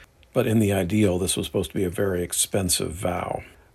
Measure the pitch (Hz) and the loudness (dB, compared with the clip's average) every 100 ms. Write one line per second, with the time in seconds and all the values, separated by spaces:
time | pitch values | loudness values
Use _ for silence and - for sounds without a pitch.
0 | - _ _ 131 113 110 101 98 90 107 | -20 _ _ 0 2 4 2 2 2 4
1 | 104 90 92 - 95 104 92 - 92 85 | 4 2 0 -2 -2 -2 -2 -2 -2 0
2 | 101 90 87 - - 107 92 - 90 82 | 0 0 -2 -2 -2 0 0 -2 -2 -4
3 | 90 90 - - - - _ | -4 -4 -4 -8 -10 -20 _